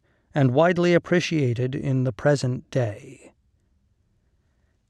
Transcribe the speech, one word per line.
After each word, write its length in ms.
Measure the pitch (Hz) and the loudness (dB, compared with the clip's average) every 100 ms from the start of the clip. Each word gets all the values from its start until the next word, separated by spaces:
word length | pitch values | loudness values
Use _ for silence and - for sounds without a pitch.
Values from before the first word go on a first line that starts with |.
| _ _ _ 156 | _ _ _ 0
and 180 | 135 | 2
widely 400 | 127 170 175 175 | 4 2 2 2
appreciated 800 | 170 - 175 - 160 127 117 127 | 2 2 0 0 -2 -2 -2 -4
in 300 | 139 143 131 | -4 -4 -2
the 100 | 127 | -2
present 560 | - 147 143 127 127 - | -2 0 0 0 -6 -6
day. 640 | 139 113 101 - - - _ _ _ _ _ _ _ _ _ _ _ _ _ _ _ _ | -4 -4 -6 -18 -20 -20 _ _ _ _ _ _ _ _ _ _ _ _ _ _ _ _